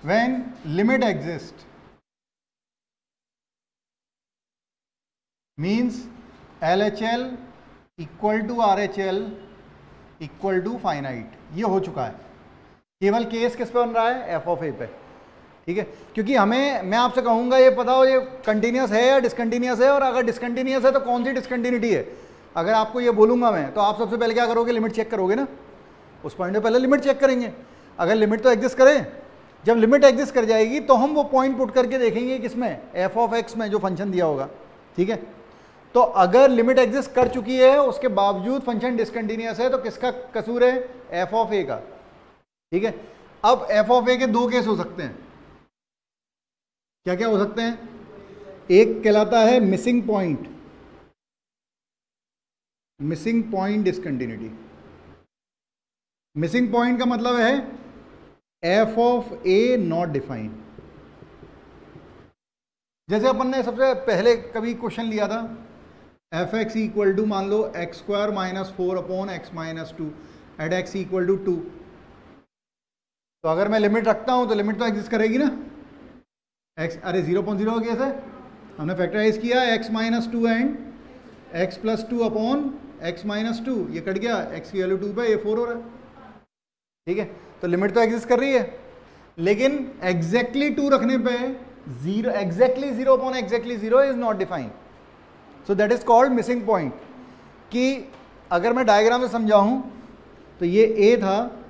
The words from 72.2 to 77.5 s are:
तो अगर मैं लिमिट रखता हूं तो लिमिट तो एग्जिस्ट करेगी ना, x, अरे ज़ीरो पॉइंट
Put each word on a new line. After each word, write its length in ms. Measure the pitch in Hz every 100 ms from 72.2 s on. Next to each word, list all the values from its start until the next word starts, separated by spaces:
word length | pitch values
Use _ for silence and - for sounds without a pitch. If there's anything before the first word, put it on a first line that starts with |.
| - - _ _ _ _ _ _ _ _ _ _
तो 40 | 160
अगर 200 | 165 202
मैं 120 | 220
लिमिट 280 | 208 220 220
रखता 240 | 214 -
हूं 140 | 254 240
तो 80 |
लिमिट 240 | 220 202 196
तो 80 | 233
एग्जिस्ट 240 | 208 -
करेगी 280 | 226 220 240
ना, 120 | 285 - - - - - - - _ _ _ _ _ -
x, 200 | 165 -
अरे 200 | 185 180
ज़ीरो 200 | 156 180
पॉइंट 180 | 202